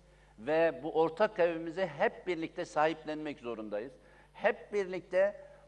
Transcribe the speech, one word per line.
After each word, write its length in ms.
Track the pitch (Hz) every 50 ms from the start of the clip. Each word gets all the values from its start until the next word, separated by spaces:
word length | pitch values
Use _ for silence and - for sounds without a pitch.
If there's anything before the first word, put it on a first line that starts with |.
| - - - - - - - -
ve 400 | 107 131 156 160 165 165 151 123 131
bu 80 | 160
ortak 480 | 147 156 160 160 160 - 214 214 - -
evimizi 460 | 170 175 170 170 165 170 156 175 190
hep 420 | 170 143 143 190 233 226 - - 180
birlikte 380 | 180 165 165 147 - 180 170
sahiplenmek 760 | - - 151 151 160 165 160 - 151 156 151 156 151 139 -
zorundayız. 540 | 117 120 117 110 110 107 101 104 113 139 - - - - - - - _ -
Hep 400 | - - 208 233 - - - 208
birlikte 680 | 208 196 180 185 180 - - - 180 190 202 202 - - - - - -